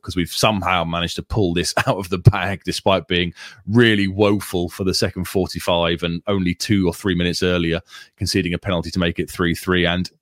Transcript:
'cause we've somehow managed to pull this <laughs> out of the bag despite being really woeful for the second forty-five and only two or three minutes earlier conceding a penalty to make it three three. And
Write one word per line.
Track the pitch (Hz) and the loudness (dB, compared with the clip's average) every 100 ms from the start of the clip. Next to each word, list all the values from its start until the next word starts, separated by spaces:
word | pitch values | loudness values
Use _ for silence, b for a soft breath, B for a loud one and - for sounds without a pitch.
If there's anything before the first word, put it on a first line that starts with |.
'cause | - 87 | -6 -4
we've | 82 | -4
somehow | - 110 101 90 90 | 0 0 2 0 0
managed | 82 85 85 - | 0 -4 -4 -6
to | |
pull | - 113 90 | -4 0 0
this | 85 80 - | 0 -2 -2
<laughs> | 131 | -2
out | 101 | -2
of | 90 | -4
the | 92 | 2
bag | - 98 92 98 90 | 4 4 0 -4 -6
despite | - 101 95 - | -2 2 2 2
being | 90 87 B B B - | 0 0 B B B 2
really | 117 113 104 95 | 6 6 6 2
woeful | 95 104 101 - 90 87 | 2 2 2 -2 -4 -4
for | - | -2
the | 92 90 | -2 0
second | 98 95 87 | -2 -4 -4
forty-five | 98 87 85 - 85 85 85 | -2 -2 -4 0 2 2 0
and | 87 85 - | -2 -4 -2
only | 101 90 82 | 0 0 -2
two | - 101 87 | 0 2 2
or | |
three | - 98 | 0 -2
minutes | 87 87 82 | 0 0 0
earlier | 90 87 82 82 B B B _ | 0 0 0 -2 B B B _
conceding | 95 98 87 | -2 -2 -2
a | 85 | -4
penalty | 101 87 82 | -4 -4 -4
to | 95 | -2
make | 85 85 | -2 -2
it | 78 | -6
three | - 85 | -2 0
three. | 80 95 90 85 | 0 0 2 2
And | 87 87 - | 0 -4 -10